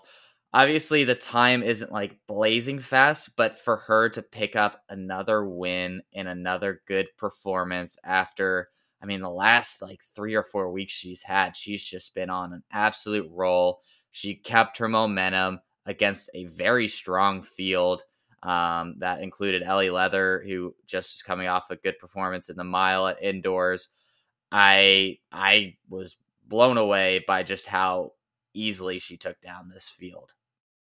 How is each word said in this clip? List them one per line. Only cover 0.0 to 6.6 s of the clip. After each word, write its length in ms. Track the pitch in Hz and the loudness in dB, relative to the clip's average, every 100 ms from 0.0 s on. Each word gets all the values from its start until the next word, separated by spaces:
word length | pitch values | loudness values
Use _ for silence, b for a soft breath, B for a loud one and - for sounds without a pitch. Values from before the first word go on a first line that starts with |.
| b b b b _ | b b b b _
Obviously, 540 | 127 139 151 - 151 | 4 6 4 2 2
the 100 | 127 | 2
time 480 | 120 - 117 123 123 | 0 0 4 4 4
isn't, 300 | 110 110 117 | 2 -2 -4
like, 280 | 104 101 - - | -6 -6 -10 -8
blazing 520 | 104 110 117 127 139 | 0 2 2 -2 -8
fast, 580 | 123 131 139 147 - - | 0 4 6 4 -4 0
but 220 | 110 - | 0 0
for 180 | - 107 | -2 -2
her 320 | - 110 113 | 2 4 4
to 140 | 113 | -2
pick 340 | - 113 104 113 | -12 -6 -2 2
up 260 | 104 - - | 0 0 -12
another 580 | 98 95 95 98 107 101 | -12 -8 -4 0 0 0
win 540 | 87 90 90 90 92 - | -4 -4 -2 -4 -8 -12
and 120 | 98 92 | -12 -10
another 540 | 90 90 92 | -6 -4 -2